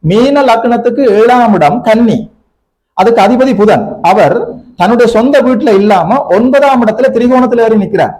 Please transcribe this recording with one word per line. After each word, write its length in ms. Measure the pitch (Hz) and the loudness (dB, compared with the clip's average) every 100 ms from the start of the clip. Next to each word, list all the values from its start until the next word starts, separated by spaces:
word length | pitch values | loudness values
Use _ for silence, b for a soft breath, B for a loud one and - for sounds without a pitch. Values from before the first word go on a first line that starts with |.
| 160 | -2
மீன 360 | 202 262 285 | 0 0 0
லக்னத்துக்கு 640 | 262 226 240 202 226 240 262 | 0 0 0 -2 -2 -2 0
ஏழாம் 440 | 202 226 247 233 | 2 2 2 2
இடம் 280 | 190 147 123 | 2 0 -2
கன்னி, 500 | 214 220 233 180 - _ _ _ _ _ _ | -2 0 0 -2 -6 _ _ _ _ _ _
அதுக்கு 280 | - 202 233 | -2 0 2
அதிபதி 340 | 202 247 269 202 | 2 2 0 2
புதன். 420 | 208 156 110 - | 2 0 -4 -6
அவர் 460 | 170 208 156 - - - - - | -2 2 0 0 -6 -12 -20 -6
தன்னுடைய 360 | 180 240 233 | -2 0 0
சொந்த 300 | 214 247 285 | 0 0 0
வீட்டுல 280 | 247 247 294 | 0 -2 0
இல்லாம 560 | 196 208 196 170 254 - | 0 2 0 0 -4 -2
ஒன்பதாம் 600 | 180 247 277 285 262 226 | 0 2 2 2 0 -2
இடத்துல 240 | 214 254 | 0 -2
திரிகோணத்துல 500 | 220 247 254 247 240 | 0 0 0 0 0
ஏறி 160 | 226 220 | 0 0
நிக்கிறார் 380 | 185 180 143 - | -2 -2 -4 -6